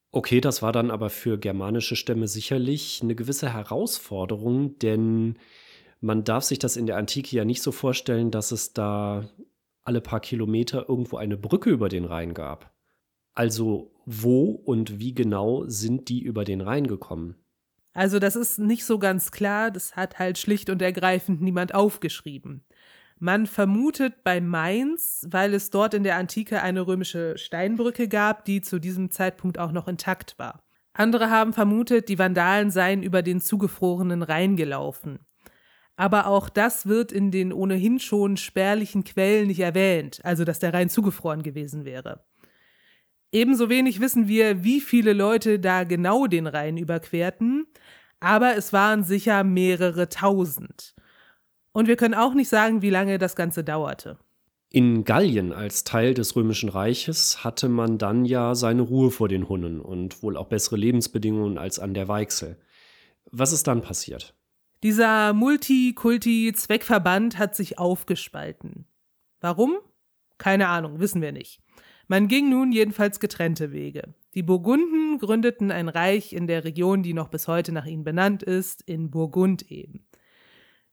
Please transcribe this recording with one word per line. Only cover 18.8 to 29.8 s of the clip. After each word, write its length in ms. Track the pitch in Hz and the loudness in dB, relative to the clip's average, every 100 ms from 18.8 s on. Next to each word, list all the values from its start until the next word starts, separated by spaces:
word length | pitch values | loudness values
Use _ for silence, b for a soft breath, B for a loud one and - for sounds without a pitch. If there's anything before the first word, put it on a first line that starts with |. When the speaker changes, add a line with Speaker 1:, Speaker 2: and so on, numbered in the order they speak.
| - | 0
Speaker 2:
so 140 | 220 | 0
ganz 320 | 196 190 - | 0 0 -4
klar, 400 | - 202 208 226 | -4 -2 0 -2
das 240 | 190 - - | -4 -10 -6
hat 240 | 185 - | -8 -4
halt 180 | 185 180 | -4 -4
schlicht 320 | - 208 - | -2 -2 -2
und 120 | 190 | -2
ergreifend 600 | 185 185 185 185 - 175 | -2 0 0 0 0 -2
niemand 320 | 185 180 180 | 0 0 0
aufgeschrieben. 920 | 196 208 - 160 - - 139 - 139 - b b b b b | 2 2 2 -6 -6 -12 -14 -14 -16 -18 b b b b b
Man 300 | 175 196 214 | 0 2 0
vermutet 760 | - 196 202 277 302 262 - | 2 2 4 2 0 -2 -2
bei 180 | - 180 | -2 0
Mainz, 840 | 175 170 165 208 269 330 - - - | 0 -2 -2 -2 -2 -4 -4 -6 -4
weil 240 | 185 202 | 0 2
es 160 | 202 196 | 0 -2
dort 240 | 196 208 | 0 2
in 100 | 208 | 2
der 140 | 196 175 | 0 0
Antike 440 | 185 - 214 - | -2 -4 -4 -2
eine 240 | 185 185 180 | -2 -2 -2
römische 520 | 185 185 175 165 160 | -2 -2 -4 -6 -6
Steinbrücke 720 | - 170 185 226 240 240 233 | -8 -4 -2 0 0 0 0
gab, 340 | 208 208 214 | 2 2 0
die 180 | - 196 | -2 -4
zu 180 | - 185 | -2 -4
diesem 320 | 165 185 185 | -4 -4 -4
Zeitpunkt 460 | - 185 185 185 170 | -2 -4 -2 -6 -4
auch 140 | 170 | -4
noch 160 | 170 | -4